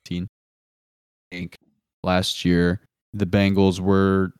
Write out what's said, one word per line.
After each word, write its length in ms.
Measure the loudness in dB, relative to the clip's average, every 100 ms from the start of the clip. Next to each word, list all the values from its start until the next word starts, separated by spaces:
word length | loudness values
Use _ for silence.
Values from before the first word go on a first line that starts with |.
| -10
seventeen. 220 | -8 -10 _ _ _ _ _ _ _ _ _ -18
I 40 | -14
think 200 | -14 -16 _ _ _ _
last 400 | -2 -2 -2 -4
year 380 | 0 2 0 -2 _ _ _
the 120 | -6 -2
Bengals 540 | 2 2 2 2 2
were 520 | 0 2 2 0 -2